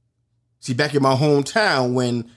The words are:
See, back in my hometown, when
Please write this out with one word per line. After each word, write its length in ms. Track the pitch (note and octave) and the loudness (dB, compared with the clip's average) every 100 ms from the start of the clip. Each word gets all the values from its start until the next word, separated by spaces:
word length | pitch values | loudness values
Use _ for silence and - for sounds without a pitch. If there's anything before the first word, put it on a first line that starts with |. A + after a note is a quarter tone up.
| _ _ _ _ _ _ | _ _ _ _ _ _
See, 160 | - B2+ | -6 -4
back 180 | D3 | -2
in 80 | C#3+ | 0
my 140 | C3+ C3 | 2 2
hometown, 800 | D3+ C#3+ C#3 A3+ G#3 C#3 B2 B2+ | 2 2 0 0 0 0 0 0
when 340 | B2 A#2+ A2+ | -2 -4 -6